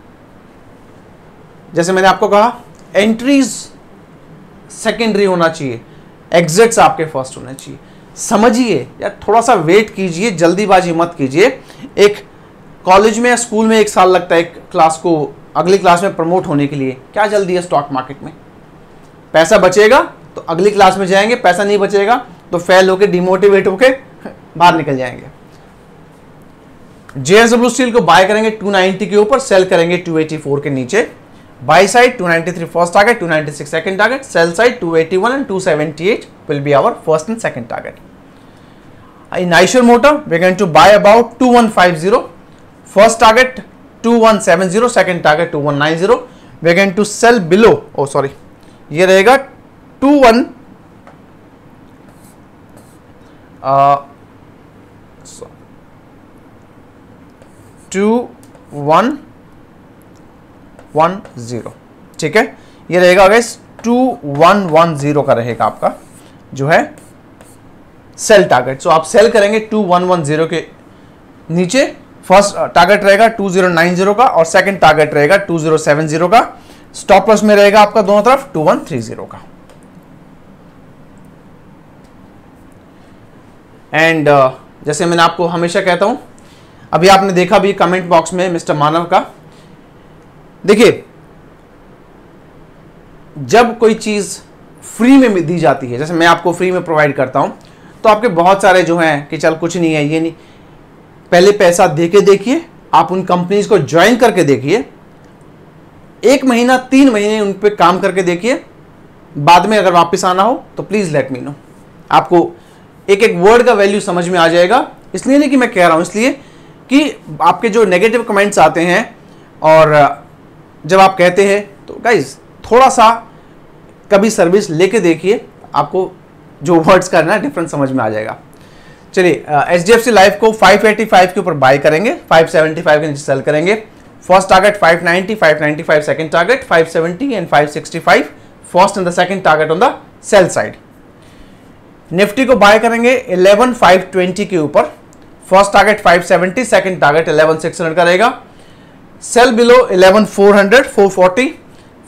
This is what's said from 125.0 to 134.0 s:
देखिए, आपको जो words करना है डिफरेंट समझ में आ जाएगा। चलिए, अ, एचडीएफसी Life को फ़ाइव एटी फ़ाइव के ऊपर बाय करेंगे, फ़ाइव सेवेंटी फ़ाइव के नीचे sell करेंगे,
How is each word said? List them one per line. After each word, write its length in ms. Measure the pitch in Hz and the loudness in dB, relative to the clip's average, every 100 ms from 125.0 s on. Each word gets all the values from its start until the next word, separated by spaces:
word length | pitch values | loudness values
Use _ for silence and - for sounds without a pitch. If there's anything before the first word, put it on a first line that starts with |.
देखिए, 460 | 175 160 185 240 - - - | 0 -2 -2 -4 -6 -20 -10
आपको 380 | 139 151 185 185 - - - - - | -6 -4 -4 -6 -10 -20 -20 -20 -12
जो 120 | 143 | -2
words 340 | 165 160 185 185 | 0 4 2 2
करना 240 | 180 160 | -2 0
है 80 | 208 | -2
डिफरेंट 280 | 285 175 165 | -4 -8 -8
समझ 220 | 151 139 | -4 -4
में 120 | 131 | -2
आ 40 | 110 | -4
जाएगा। 280 | 107 110 - - - - - - - - | -6 -8 -12 -18 -20 -20 -20 -20 -20 -10
चलिए, 300 | - 180 143 - | -2 0 0 -2
अ, 180 | 147 135 | -2 0
एचडीएफसी 420 | 175 170 233 247 | -2 2 0 2
Life 280 | 208 202 196 | 4 4 2
को 120 | 226 | -2
फ़ाइव 340 | 220 185 202 214 | 2 2 2 2
एटी 180 | 214 | -2
फ़ाइव 260 | 220 196 185 | 0 2 2
के 60 | 202 | 0
ऊपर 140 | 180 | -6
बाय 240 | 151 131 139 | 0 2 2
करेंगे, 360 | 151 156 220 339 - | 2 0 -2 -6 0
फ़ाइव 160 | 165 165 | 0 2
सेवेंटी 360 | 170 156 156 | 0 -2 -2
फ़ाइव 180 | 151 151 | 0 0
के 60 | 156 | -2
नीचे 160 | 139 | -6
sell 180 | - 135 | -4 -4
करेंगे, 340 | 131 151 170 214 - - | -2 -2 -2 -4 -6 -20